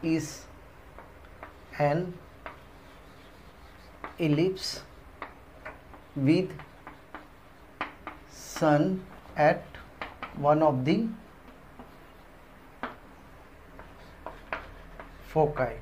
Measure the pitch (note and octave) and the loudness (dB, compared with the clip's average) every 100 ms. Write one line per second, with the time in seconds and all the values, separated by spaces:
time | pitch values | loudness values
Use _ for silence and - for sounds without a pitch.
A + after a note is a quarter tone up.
0 | E3 D#3+ D3+ - - - - - - - | 0 0 -2 -10 -16 -20 -20 -20 -20 -20
1 | - - - - - - - - D3 D3 | -20 -20 -20 -18 -20 -20 -18 0 2 2
2 | F3+ F3 - - - - - - - - | -2 -8 -16 -18 -16 -16 -20 -20 -20 -20
3 | - - - - - - - - - - | -20 -20 -20 -20 -20 -20 -20 -20 -20 -16
4 | - - E3 D3 F3+ F#3+ - - - - | -16 -2 2 4 4 2 -4 -8 -12 -20
5 | - - - - - - - - - - | -20 -16 -16 -16 -20 -18 -16 -16 -20 -20
6 | - - C3+ E3+ F#3 - - - - - | -12 0 4 4 4 -4 -16 -18 -20 -20
7 | - - - - - - - - - - | -18 -18 -18 -20 -20 -20 -20 -12 -12 -10
8 | - - - - - - D#3+ D3 E3+ F#3 | -16 -16 -18 -18 -14 0 4 6 4 0
9 | - - - - D3+ F3+ - - - - | -6 -18 -14 4 4 4 -2 -18 -20 -14
10 | - - - - C#3+ D3+ D#3 C3 C3 F#3+ | -14 -12 -12 -2 4 6 6 4 2 2
11 | A3+ - - - - - - - - - | 2 -6 -16 -20 -20 -20 -20 -20 -20 -20
12 | - - - - - - - - - - | -20 -20 -20 -20 -20 -20 -20 -12 -12 -12
13 | - - - - - - - - - - | -20 -20 -20 -20 -20 -20 -20 -20 -18 -18
14 | - - - - - - - - - - | -20 -16 -16 -16 -12 -12 -12 -18 -18 -18
15 | - - - D#3 D3 D3 B2+ A2 | -18 -18 -6 2 2 2 -2 -4